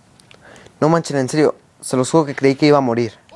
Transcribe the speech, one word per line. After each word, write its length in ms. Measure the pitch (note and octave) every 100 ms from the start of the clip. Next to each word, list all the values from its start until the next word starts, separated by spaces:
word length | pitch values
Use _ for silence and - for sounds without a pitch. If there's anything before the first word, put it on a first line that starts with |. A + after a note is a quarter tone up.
| _ _ _ - - - - -
No 80 | D3+
manchen, 280 | E3 D#3+ C#3+
en 120 | B2+
serio. 260 | D#3 C#3+ - _ _
Se 160 | - B2+
los 140 | B2+
juro 160 | E3 C#3+
que 80 |
creí 220 | C3+ C3+ C3+
que 100 | D3+
iba 120 | D3
a 40 |
morir. 360 | C3 A#2 A#2 - _